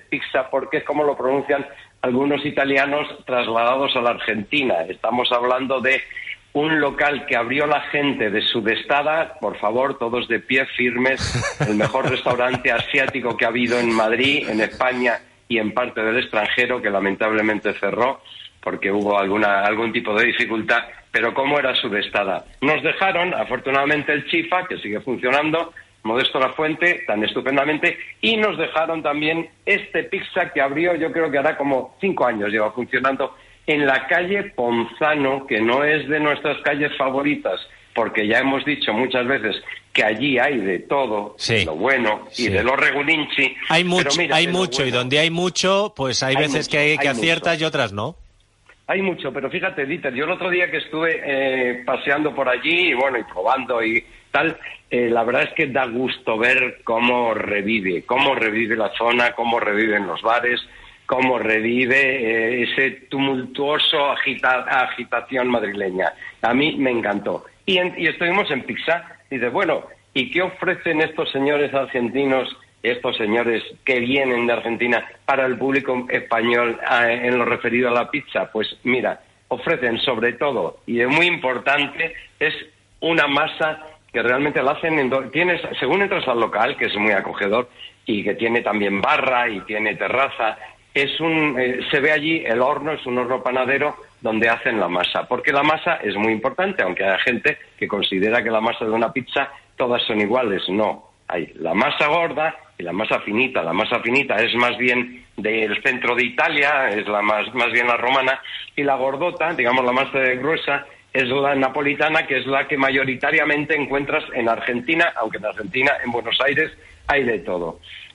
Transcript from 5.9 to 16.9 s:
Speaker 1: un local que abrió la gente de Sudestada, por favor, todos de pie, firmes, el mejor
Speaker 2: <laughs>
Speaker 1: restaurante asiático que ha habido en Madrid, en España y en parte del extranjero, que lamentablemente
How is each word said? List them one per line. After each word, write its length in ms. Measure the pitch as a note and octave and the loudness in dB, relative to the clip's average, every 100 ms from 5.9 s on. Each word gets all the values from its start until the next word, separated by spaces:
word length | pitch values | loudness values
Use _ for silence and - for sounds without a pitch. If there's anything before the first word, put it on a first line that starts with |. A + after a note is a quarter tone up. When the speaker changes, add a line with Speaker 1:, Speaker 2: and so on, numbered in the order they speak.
| C3 - - - - _ | 0 -2 -12 -14 -14 _
Speaker 1:
un 280 | D3 D#3 D#3 | 0 2 2
local 440 | C#3+ C3 D3 C3+ - | 0 2 0 0 -2
que 100 | B2 | -2
abrió 280 | A#2 C3+ D3 | 0 0 2
la 160 | C#3+ | 0
gente 480 | - D3 C#3+ - G#2+ | 0 0 0 0 0
de 120 | G#2 | 0
Sudestada, 960 | - A#2+ A2 G#2+ - C#3+ D3 D#3+ D#3 - | 0 0 0 0 0 0 2 0 -2 -4
por 180 | G#2 - | -6 -2
favor, 380 | G#2+ A#2+ C#3 C3+ | 0 2 0 -2
todos 300 | A#2 A#2+ A2 | -4 -2 -2
de 120 | A2 | -2
pie, 260 | - C3 C3+ - | 0 0 0 0
firmes, 840 | B2 A#2+ C3 C3 - B2 C#5 - A2+ | 0 2 0 0 -2 -2 -4 -2 0
el 100 | G#2 | 2
mejor 340 | G#2+ C3 C#3+ | 2 0 0
Speaker 2:
<laughs> 20 | |
Speaker 1:
restaurante 600 | C3 C#3 B2 B2 B2 C3 | 0 0 2 0 0 0
asiático 640 | A#2 - C#3+ C3+ C3+ A#2+ A2 | 0 0 0 0 -2 -4 0
que 80 | A#2 | 0
ha 40 | |
habido 300 | A#2+ A#2+ A#2+ | 2 2 2
en 120 | A#2 | 2
Madrid, 560 | A2+ A2 A#2 C3+ D3 - | 2 2 2 2 0 0
en 100 | A2 | 0
España 640 | G#2 - B2+ B2+ B2 A2 - _ - | 0 0 0 2 0 0 -6 _ -4
y 120 | A2+ | -2
en 140 | G#2+ | 0
parte 280 | B2 A#2+ A2+ | -2 -2 -2
del 160 | A2 B2 | 0 0
extranjero, 640 | B2 A2 G#2 - A#2+ B2 | 0 0 0 0 0 0
que 80 | |
lamentablemente 840 | G2+ | 0